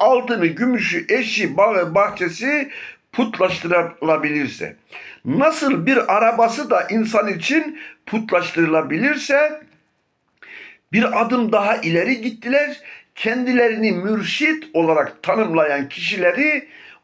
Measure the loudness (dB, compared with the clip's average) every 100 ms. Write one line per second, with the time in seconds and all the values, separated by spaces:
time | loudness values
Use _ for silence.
0 | 4 4 2 0 0 0 0 0 -2 -4
1 | -2 -2 0 -2 -2 2 2 2 2 2
2 | 2 0 -6 -4 -2 -2 -4 -12 -20 -20
3 | _ -4 -2 0 0 0 0 0 0 -4
4 | 0 0 0 -2 -4 -6 -12 -12 _ -20
5 | -20 -12 -4 2 2 2 0 0 2 2
6 | 2 2 2 4 2 0 0 0 0 -2
7 | 0 0 0 -2 0 0 0 -10 -18 -18
8 | -6 -6 0 -2 0 0 2 2 0 -2
9 | 0 -2 0 2 2 -2 -16 _ _ _
10 | _ _ _ _ -20 -20 -20 -20 -2 0
11 | 2 0 0 0 2 2 2 0 0 0
12 | 0 -2 -4 -8 -2 0 0 -6 -18 -20
13 | _ -6 -4 -2 0 4 2 2 0 0
14 | -2 -2 -2 -2 0 -2 -2 0 2 2
15 | 0 -4 -2 0 2 2 2 0 -4 -6
16 | -6 0 0 2 0 0 -6 -20 -20 -20